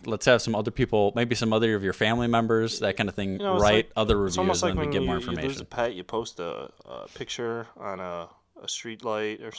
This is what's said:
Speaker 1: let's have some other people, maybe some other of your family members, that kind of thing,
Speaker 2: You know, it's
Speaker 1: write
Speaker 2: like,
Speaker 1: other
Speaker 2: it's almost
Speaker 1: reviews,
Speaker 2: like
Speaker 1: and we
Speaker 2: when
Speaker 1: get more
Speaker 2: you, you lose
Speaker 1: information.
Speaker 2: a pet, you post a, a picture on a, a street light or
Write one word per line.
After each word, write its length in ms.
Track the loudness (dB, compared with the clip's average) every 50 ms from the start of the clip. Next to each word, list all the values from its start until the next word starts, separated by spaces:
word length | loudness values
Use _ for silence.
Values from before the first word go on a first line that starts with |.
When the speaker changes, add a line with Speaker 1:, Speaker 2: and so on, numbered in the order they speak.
| -4
Speaker 1:
let's 200 | -6 -4 0 4
have 160 | 6 4 4
some 140 | 4 0 -2
other 160 | -2 -2 -2
people, 400 | 0 0 0 2 4 4 4 4 4
maybe 200 | 2 0 0 0
some 180 | 0 2 2 2
other 220 | 4 4 4 2
of 80 | 2 2
your 100 | 0 0
family 340 | 2 2 2 2 2 2
members, 520 | 2 2 2 4 4 2 2 2 0 -2 -2
that 180 | -2 0 0
kind 120 | 0 -2 -2
of 60 | -2
thing, 180 | -4 -4 -4 -2
Speaker 2:
You 40 | -2
know, 160 | -2 0 2
it's 80 | 4 6
Speaker 1:
write 100 | 6 6
Speaker 2:
like, 160 | 6 4 2 0
Speaker 1:
other 300 | 0 2 2 4 2 2
Speaker 2:
it's 120 | 0 0
almost 260 | 0 2 2 2 2 0
Speaker 1:
reviews, 0 |
Speaker 2:
like 80 | 0
Speaker 1:
and 80 | 0 0
we 60 | -2
Speaker 2:
when 60 | 0
Speaker 1:
get 140 | 0 0 0
more 100 | 0 -2
Speaker 2:
you, 60 | -2
you 60 | -4
lose 100 | -4 -6
Speaker 1:
information. 240 | -4 -4 -4 -6 -6
Speaker 2:
a 40 | -10
pet, 280 | -8 -4 -2 -2 -2 -2
you 80 | -6 -10
post 360 | -6 -4 -4 -4 -6 -8 -8
a, 300 | -8 -8 -8 -8 -10 -14 -16 _ -18
a 220 | -16 -14 -14 -14 -14 -12
picture 540 | -12 -12 -10 -8 -6 -4 -4 -4 -6 -8 -12 -14
on 220 | -12 -10 -10 -8 -8
a, 280 | -8 -8 -8 -8 -10 -12 -16 _ _ _ _ -18
a 60 | -12
street 360 | -10 -10 -10 -8 -10 -12 -8 -6
light 380 | -4 -4 -2 -2 -4 -6 -8
or 100 | -10 -14 -10